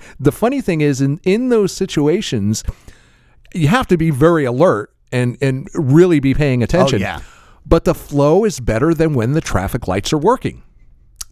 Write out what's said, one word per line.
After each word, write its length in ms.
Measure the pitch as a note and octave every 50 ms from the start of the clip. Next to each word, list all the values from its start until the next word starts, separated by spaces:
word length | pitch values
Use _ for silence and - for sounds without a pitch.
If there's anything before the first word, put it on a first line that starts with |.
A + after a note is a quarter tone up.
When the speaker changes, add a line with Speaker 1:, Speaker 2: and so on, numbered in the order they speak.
| - - - -
Speaker 1:
the 120 | C3 C#3+ -
funny 260 | - G#3 A#3+ C#4+ C4+
thing 220 | - - F3 D#3
is, 180 | D3+ D3 C#3 B2+
in, 220 | C#3 C#3 C#3+ - -
in 240 | F#3 F#3+ A3+ B3+ B3+
those 240 | A#3+ A3 G3+ F3
situations, 920 | - - G3 F#3 - D#3 C#3+ D3 E3 G#3+ G#3 - - A2 G2 G#2 A2 - - - - - _ - - - _ _ _ _ _ _ _ _ _ - -
you 140 | F3+ D#3 C#3+
have 180 | G3+ C4 B3+ -
to 80 | F#3 D#3+
be 120 | D#3+ E3
very 320 | D3 A#2+ D3 E3+ E3+ D#3+ C#3+
alert 500 | A#2+ A#2+ B2+ E3 F#3 B2+ G2+ G#2 - _ _ _ _
and, 280 | - B2 B2 A#2+ B2 -
and 280 | C#3+ C3+ C3 C3 - - -
really 460 | - D#3 B2 C#3 D#3+ F#3 F#3 E3+ D3
be 140 | C3 C3+ B2+
paying 280 | B2 D3+ C#3+ B2+ B2
attention. 360 | A2+ - - F3 - C3+ C3 G2+
Speaker 2:
Oh, 40 | G2
yeah. 160 | G2 E2+ D#2 - - - - - - - - -
Speaker 1:
But 200 | - D#3+ E3 -
the 100 | F3+ D#3
flow 480 | - - - D3 C#3+ C#3+ D3 D#3+ G3 A#3
is 160 | G#3+ - -
better 340 | A#2+ A#2+ A2 A2+ C3+ D#3+ E3+
than 200 | D3+ E3 D#3+ D3
when 180 | B2 A2 A#2+
the 80 | D3 D#3+
traffic 460 | - - - F#2+ F#2 G2 - B2 - -
lights 240 | F2+ G2+ - -
are 60 | D#3 D3+
working. 440 | C#3+ G#3 B3+ B3+ - G#2 B1 A#1+ - - _ - - - - - _ _ _ - - -